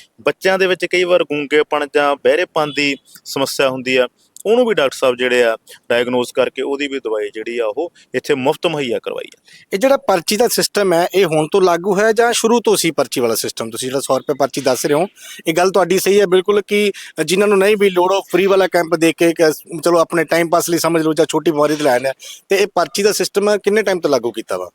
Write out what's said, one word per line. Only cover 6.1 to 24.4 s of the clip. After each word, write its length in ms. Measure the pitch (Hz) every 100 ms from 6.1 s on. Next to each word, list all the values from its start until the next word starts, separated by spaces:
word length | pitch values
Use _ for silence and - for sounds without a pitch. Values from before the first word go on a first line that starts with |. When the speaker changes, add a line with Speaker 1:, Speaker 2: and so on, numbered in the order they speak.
| 123 123
Speaker 1:
ਕਰਕੇ 300 | - 123 -
ਉਹਦੀ 260 | 135 139 143
ਵੀ 100 | 135
ਦਵਾਈ 320 | 120 107 104
ਜਿਹੜੀ 240 | 110 110 120
ਆ 80 | 113
ਉਹ 260 | 107 254 _ _
ਇੱਥੇ 200 | 127 -
ਮੁਫਤ 320 | 147 131 156 175
ਮੁਹੱਈਆ 320 | 151 131 107
ਕਰਵਾਈ 260 | - - - -
ਆ। 280 | _ - _
Speaker 2:
ਇਹ 60 | 196
ਜਿਹੜਾ 180 | 262 269
ਪਰਚੀ 400 | - 185 - 214
ਦਾ 120 | 233
ਸਿਸਟਮ 440 | - 175 - 196
ਹੈ, 160 | 170 180
ਇਹ 100 | 185
ਹੁਣ 220 | 185 156 156
ਤੋਂ 80 | 202
ਲਾਗੂ 400 | 180 170 185 190
ਹੈ 120 | 220
ਜਾਂ 200 | 220 233
ਸ਼ੁਰੂ 280 | 226 226 240
ਤੋਂ 160 | 220 190
ਸੀ 140 | 165
ਪਰਚੀ 300 | 147 131 -
ਵਾਲਾ 140 | 120
ਸਿਸਟਮ? 360 | 113 120 - 113
ਤੁਸੀਂ 180 | 110 127
ਜਿਹੜਾ 120 | 135
ਸੌ 180 | - 131
ਰੁਪਏ 160 | 123 139
ਪਰਚੀ 220 | 135 -
ਦੱਸ 260 | 135 123 -
ਰਹੇ 80 |
ਹੋ, 120 | 147 196 _ - - -
ਇਹ 80 |
ਗੱਲ 160 | 160 185
ਤੁਹਾਡੀ 280 | 196 170 185
ਸਹੀ 220 | 190 202
ਹੈ 60 | 196
ਬਿਲਕੁਲ 360 | 185 185 208 -
ਕਿ 260 | 208 208 - - -
ਜਿਨ੍ਹਾਂ 240 | 156 185 208
ਨੂੰ 100 | 196
ਨਹੀਂ 180 | 196 214
ਵੀ 140 | 202
ਲੋੜ, 220 | 180 180
ਉਹ 100 | 196
ਫ੍ਰੀ 240 | - 175 196
ਵਾਲਾ 200 | 196 185
ਕੈਂਪ 300 | 175 165 170
ਦੇਖ 200 | 165 151
ਕੇ 160 | 170
ਕਿ 200 | 160 160 147 - 160
ਚਲੋ 140 | 170 170
ਆਪਣੇ 260 | 160 170
ਟਾਈਮ 240 | 156 165 170
ਪਾਸ 220 | 170 160
ਲਈ 80 | 170
ਸਮਝ 240 | 160 165
ਲਓ 100 | 156
ਜਾਂ 140 | 151 156
ਛੋਟੀ 240 | 156 151
ਬਿਮਾਰੀ 260 | 147 147 151
ਤੇ 80 |
ਲੈ 80 | 147
ਆਉਂਦੇ 160 | 123 135
ਆ। 40 | - - - -
ਤੇ 80 | 190
ਇਹ 100 | 202
ਪਰਚੀ 360 | - 165 -
ਦਾ 100 | 202
ਸਿਸਟਮ 460 | 190 180 - 202 208
ਕਿੰਨੇ 240 | 202 214
ਟਾਈਮ 180 | 196 185
ਤੋਂ 100 | 160
ਲਾਗੂ 200 | 135 117
ਕੀਤਾ 280 | 113